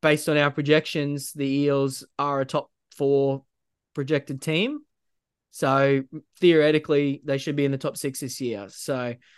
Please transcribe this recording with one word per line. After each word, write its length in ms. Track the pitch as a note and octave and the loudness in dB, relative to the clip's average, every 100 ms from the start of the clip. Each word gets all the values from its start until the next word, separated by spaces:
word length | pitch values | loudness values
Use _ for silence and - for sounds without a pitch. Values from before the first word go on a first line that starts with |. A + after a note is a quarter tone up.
based 280 | D#3 D3+ E3 | 2 2 2
on 80 | D3 | 2
our 140 | C#3+ | 2
projections, 800 | D3 D3 D3+ - D#3+ C#3+ C#3+ - | 0 2 2 2 -4 -4 -6 -8
the 140 | D3 C#3 | -6 -2
Eels 580 | C#3 C#3+ C#3 C#3 C3 - - | 0 2 2 0 -4 -12 -6
are 200 | C#3+ C#3 | -4 -2
a 60 | C3+ | -2
top 240 | D3+ - _ _ - | -4 -6 _ _ -2
four 480 | C#3 C#3 C#3 C3+ - _ _ _ _ | 2 2 2 -2 -8 _ _ _ _
projected 460 | - C3+ D3+ - C3+ | -8 -2 -2 -2 -8
team. 400 | D#3+ D#3+ A#3 D4+ - _ _ _ _ _ _ | -2 0 -2 -4 -12 _ _ _ _ _ _
So 540 | - C#3 C3+ C#3 C#3 C3+ D#3 - _ | -4 0 2 4 2 -2 -14 -18 _
theoretically, 800 | F3+ D#3+ D3+ D3+ D3+ D3 C#3+ C#3 | 6 6 6 2 2 0 0 -4
they 140 | D3 C#3 | -4 -4
should 180 | D#3 D3 | -2 -2
be 80 | |
in 80 | C#3 | 0
the 60 | C3+ | -2
top 180 | D3 - | -6 -6
six 240 | C#3+ C3+ | -8 -8
this 200 | B2+ - | -10 -8
year. 260 | B2 G2+ G2 | -6 -6 -10
So, 440 | - - C3 B2 A#2+ _ | -12 -8 -6 -6 -8 _